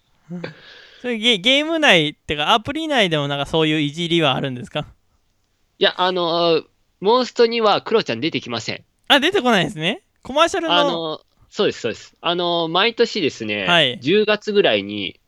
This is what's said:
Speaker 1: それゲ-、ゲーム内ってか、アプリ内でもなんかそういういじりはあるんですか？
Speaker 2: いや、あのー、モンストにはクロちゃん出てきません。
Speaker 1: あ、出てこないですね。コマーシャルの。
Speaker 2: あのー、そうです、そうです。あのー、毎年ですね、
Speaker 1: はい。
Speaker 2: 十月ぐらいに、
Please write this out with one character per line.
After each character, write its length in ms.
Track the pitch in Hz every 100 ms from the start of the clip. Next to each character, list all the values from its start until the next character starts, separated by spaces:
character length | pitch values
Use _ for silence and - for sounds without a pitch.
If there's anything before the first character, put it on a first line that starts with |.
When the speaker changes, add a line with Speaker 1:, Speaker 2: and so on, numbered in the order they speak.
| _ _ - 175 165 - - - - -
Speaker 1:
そ 60 | 247
れ 80 | 226
ゲ-、 200 | 233 202
ゲ 240 | 214 277
ー 40 | 302
ム 120 | 330
内 300 | 285 180 151
っ 60 |
て 220 | - - 147
か、 180 | 156
ア 60 | 226
プ 120 | 247
リ 160 | 294 320
内 200 | 269 190
で 80 | 151
も 100 | 143
な 80 | 143
ん 20 |
か 80 | 139
そ 140 | 160
う 40 | 156
い 80 | 156
う 20 |
い 140 | 147
じ 160 | 156 170
り 120 | 170
は 140 | 147
あ 60 | 143
る 100 | 143
ん 60 | 123
で 80 |
す 60 | 117
か？ 180 | 151 - - _ _ _ _ _ _ _ -
Speaker 2:
い 60 |
や、 100 | 170 -
あ 100 | 185
の 480 | 185 170 170 170 160
ー、 80 | - _ _ -
モ 200 | 190 254
ン 60 | 240
ス 80 |
ト 120 | - 233
に 140 | 233
は 220 | 214 160
ク 120 | -
ロ 80 | 220
ち 80 | -
ゃ 60 | 113
ん 40 |
出 120 | 156
て 80 | 135
き 100 | 120
ま 100 | 117
せ 120 | -
ん。 100 | 98 _ _ -
Speaker 1:
あ、 140 | 277
出 100 | 302
て 120 | 403
こ 100 | 247
な 80 | 202
い 40 |
で 60 | 160
す 80 | 160
ね。 240 | 165 311 _ _
コ 100 | -
マ 100 | 285
ー 40 | 330
シ 80 | 381
ャ 40 |
ル 80 | 330
の。 80 | 349
Speaker 2:
あ 60 |
の 360 | - 165 165 -
ー、 20 | _ _ _
そ 140 | -
う 40 | 170
で 40 |
す、 100 | -
そ 80 | 117
う 20 |
で 60 | 98
す。 180 | - _
あ 140 | 165
の 300 | 175 175 170 165
ー、 20 |
毎 260 | 175 226
年 260 | 233 233 220
で 100 | 139
す 140 | -
ね、 220 | 107 104 180
Speaker 1:
は 160 | 175
い。 180 | 135 117
Speaker 2:
十 240 | 127 208
月 260 | 214 208 -
ぐ 100 | 202
ら 120 | 165
い 80 | 107
に、 380 | 98 104 95 -